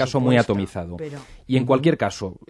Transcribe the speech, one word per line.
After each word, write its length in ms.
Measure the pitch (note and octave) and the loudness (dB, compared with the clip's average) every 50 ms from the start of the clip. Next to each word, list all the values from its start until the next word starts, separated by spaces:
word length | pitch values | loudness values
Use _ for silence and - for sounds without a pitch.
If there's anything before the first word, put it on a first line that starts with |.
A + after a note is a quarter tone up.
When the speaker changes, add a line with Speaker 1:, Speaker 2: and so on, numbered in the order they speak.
| C3 | -2
Speaker 1:
caso, 140 | B2+ - C3+ | -2 0 0
muy 140 | B2 B2+ B2 | 2 4 4
Speaker 2:
supuesto, 160 | A#2+ A2+ - | 4 4 2
Speaker 1:
atomizado. 440 | G#2 G2 F#2+ - - F#2+ E2+ E2+ F2 | 0 -2 -2 -4 -6 -10 -10 -10 -10
Speaker 2:
pero 220 | F2 D#3+ D3 C#3+ C#3 - - - - - | -12 -12 -12 -14 -16 -18 -20 -20 -20 -6
Speaker 1:
Y 100 | - B2+ | -2 0
en 60 | C3 | 0
Speaker 3:
Ujú. 60 | B2 C3 | 2 2
Speaker 1:
cualquier 280 | C3+ B2+ C#3+ E3 D3 - | 2 4 4 2 2 2
caso, 380 | A2+ G2 - - G#2 F#2 F2+ - - | 0 -2 -2 -6 -8 -10 -10 -14 -20